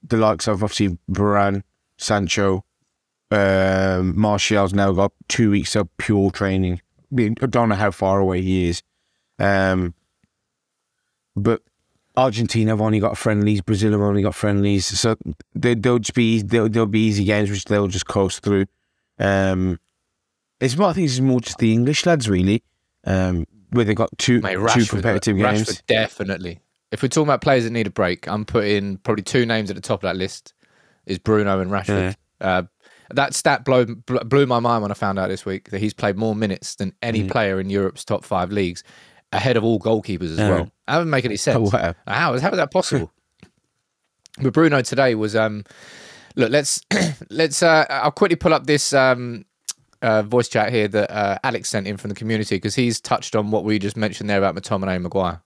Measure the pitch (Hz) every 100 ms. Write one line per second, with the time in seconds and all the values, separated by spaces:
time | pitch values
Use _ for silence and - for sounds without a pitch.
0 | - 113 110 95 - 98 104 - 101 85
1 | - 95 101 101 101 98 - _ _ _
2 | - 104 95 - 101 95 - _ _ _
3 | _ _ _ 107 98 95 95 95 95 92
4 | 92 90 107 104 - 104 98 101 98 92
5 | 98 _ - - 113 101 - 110 92 _
6 | - 104 98 - 98 95 92 87 _ _
7 | _ 127 107 110 131 120 117 98 104 92
8 | 98 98 95 90 92 95 87 85 _ _
9 | _ _ _ _ 98 98 95 92 87 85
10 | _ _ _ _ _ _ _ _ _ _
11 | _ _ _ - 104 113 _ _ _ _
12 | _ - 131 110 117 117 107 110 110 110
13 | 104 - 120 107 104 104 - 107 107 104
14 | 101 101 98 92 107 101 101 101 90 95
15 | 117 110 - - - - 120 117 123 120
16 | 107 - 113 113 98 117 110 110 110 107
17 | 110 101 101 104 101 101 - 104 101 98
18 | - - 98 - - 101 98 _ _ _
19 | _ _ 101 98 95 92 92 90 _ _
20 | _ _ _ _ _ _ 131 131 196 170
21 | 160 127 135 123 117 - 113 113 123 151
22 | 190 165 110 95 92 110 _ _ _ _
23 | - 95 92 87 80 _ _ 120 107 104
24 | 113 - - 120 98 92 110 120 107 104
25 | 107 98 - 98 113 107 110 98 - 113
26 | 110 - 98 92 90 85 _ _ _ 107
27 | 131 160 151 135 156 135 113 117 104 -
28 | 92 90 - 104 107 117 104 104 101 95
29 | - 107 95 - 117 113 101 95 - 107
30 | 92 90 95 - - _ _ _ _ _
31 | - 95 - 107 104 98 92 98 95 101
32 | 92 95 _ _ 95 92 90 _ _ _
33 | _ 123 139 - - 143 131 127 117 117
34 | - 123 117 139 139 120 117 117 104 101
35 | 104 95 92 95 - 95 - 98 107 -
36 | 107 98 110 107 110 95 - - 95 -
37 | 120 113 95 120 104 95 95 101 95 -
38 | - 101 - 98 90 104 92 87 - -
39 | - _ _ 92 120 117 110 110 110 113
40 | 101 90 87 82 104 82 - _ - 151
41 | 170 143 123 104 - 120 104 107 85 87
42 | - - 165 127 160 185 151 185 - 139
43 | 82 _ _ _ - _ _ _ _ _
44 | _ _ _ - 135 135 160 147 120 127
45 | 131 110 107 110 110 104 101 - - -
46 | - - - - 117 139 139 - - 202
47 | 175 139 - - 160 143 170 160 151 139
48 | 131 - 202 170 180 156 135 147 - 139
49 | 131 127 123 120 - _ - - _ _
50 | 120 110 104 123 120 113 107 120 104 107
51 | 101 107 101 98 135 113 98 110 95 98
52 | 104 98 110 113 104 98 104 101 123 113
53 | - - - 110 104 107 95 107 98 110
54 | 107 87 104 101 98 85 - 101 95 92
55 | 87 98 90 85